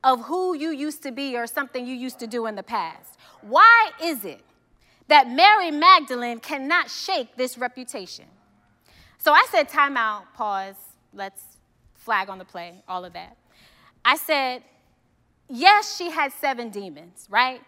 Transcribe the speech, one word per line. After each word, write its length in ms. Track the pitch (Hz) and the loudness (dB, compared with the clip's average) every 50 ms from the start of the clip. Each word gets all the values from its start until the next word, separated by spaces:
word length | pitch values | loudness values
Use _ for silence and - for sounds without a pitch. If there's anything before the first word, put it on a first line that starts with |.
of 200 | - 262 254 247 | 4 2 2 2
who 320 | 226 247 320 370 370 370 359 | -2 -6 -4 -4 -2 -4 -4
you 160 | 285 311 330 | -4 -6 -8
used 320 | 311 269 285 302 302 - | -6 -6 -8 -10 -10 -10
to 100 | - 277 | -14 -12
be 240 | 240 262 277 277 247 | -10 -8 -8 -8 -6
or 100 | 240 233 | -8 -8
something 400 | 233 - 294 277 254 - 254 247 | -8 -8 -10 -10 -8 -10 -12 -10
you 80 | 247 262 | -10 -10
used 240 | 247 254 254 240 - | -10 -10 -12 -12 -12
to 60 | 240 | -14
do 200 | 220 226 240 226 | -10 -8 -8 -8
in 80 | 220 214 | -8 -10
the 80 | 196 | -12
past? 560 | 190 - 233 208 170 165 165 - _ - - _ - - - _ | -12 -8 -8 -8 -8 -8 -12 -18 _ -20 -20 _ -20 -20 -20 _
Why 480 | - 208 233 320 427 453 466 466 440 349 - - | -12 2 6 8 10 10 10 8 6 2 -4 -6
is 220 | 320 339 311 226 196 | -6 -6 -6 -6 -10
it 160 | 175 135 - _ _ _ _ _ _ _ _ _ _ _ _ _ - | -14 -14 -16 _ _ _ _ _ _ _ _ _ _ _ _ _ 6
that 200 | 294 294 262 247 | 6 6 6 4
Mary 420 | 240 277 359 415 427 427 370 330 | 2 4 6 6 6 4 2 -2
Magdalene 720 | 294 294 320 359 381 349 294 247 247 240 240 240 233 226 | -2 2 6 6 6 6 4 -2 -8 -6 -6 -8 -8 -10
cannot 500 | - - 294 269 262 277 339 359 285 - | -10 -10 -10 -8 -4 -2 -2 -2 -2 -4
shake 460 | - - - - 381 311 - _ _ | -10 -12 -6 -4 -4 -4 -6 _ _
this 220 | - 254 254 - 233 | -8 -8 -8 -6 -8
reputation? 640 | 254 247 247 254 254 - - 226 185 - - - - _ _ _ _ _ _ _ _ _ _ _ _ _ _ _ _ _ _ _ | -10 -10 _ -12 -16 -14 -14 -14 -14 -16 -18 -20 -20 _ _ _ _ _ _ _ _ _ _ _ _ _ _ _ _ _ _ _
So 140 | - 311 | 0 4
I 140 | 294 339 494 508 | 4 4 4 4
said, 180 | - 339 294 - | 0 0 0 0
"Time 300 | - 311 285 285 277 247 | 0 0 0 0 0 -2
out, 340 | 226 220 214 208 185 _ _ | -2 -2 -4 -8 -12 _ _
pause, 420 | - 220 208 202 190 190 196 196 - - - _ _ _ _ | -8 -6 -6 -4 -6 -8 -10 -16 -20 -20 -20 _ _ _ _
let's 300 | _ 196 196 196 _ - - - _ _ _ _ _ _ _ _ _ | _ -14 -14 -14 _ -20 -20 -20 _ _ _ _ _ _ _ _ _
flag 360 | _ _ - 220 196 190 196 | _ _ -2 -2 -2 -2 -6
on 80 | 190 190 | -12 -16
the 60 | 185 | -18
play," 380 | _ - 180 170 175 175 190 _ - | _ -16 -16 -16 -16 -18 -20 _ -10
all 160 | 185 180 180 | -10 -10 -10
of 80 | 180 | -12
that. 240 | 165 170 170 - 240 _ _ _ _ _ _ _ _ _ _ _ _ _ _ | -16 -18 -18 -20 _ _ _ _ _ _ _ _ _ _ _ _ _ _ _
I 120 | 240 269 | 0 0
said, 480 | 320 - - 311 277 269 254 254 247 _ _ _ _ _ _ _ _ _ _ _ _ _ _ _ _ _ _ | 0 0 0 0 0 0 -2 -4 -8 _ _ _ _ _ _ _ _ _ _ _ _ _ _ _ _ _ _
"Yes, 480 | 269 233 302 381 415 415 - - - | -8 4 6 6 6 6 2 -4 -10
she 140 | - 359 349 | -8 -8 -6
had 220 | 302 320 294 277 | -4 -4 -6 -6
seven 380 | - - - 277 262 240 240 226 | -6 -6 -6 -6 -6 -6 -10 -12
demons, 580 | 196 202 202 185 147 147 165 175 _ - - _ | -12 -12 -14 -14 -16 -18 -20 -20 _ -20 -18 _
right? 300 | 190 226 247 254 254 254 _ | 0 0 0 0 -2 -10 _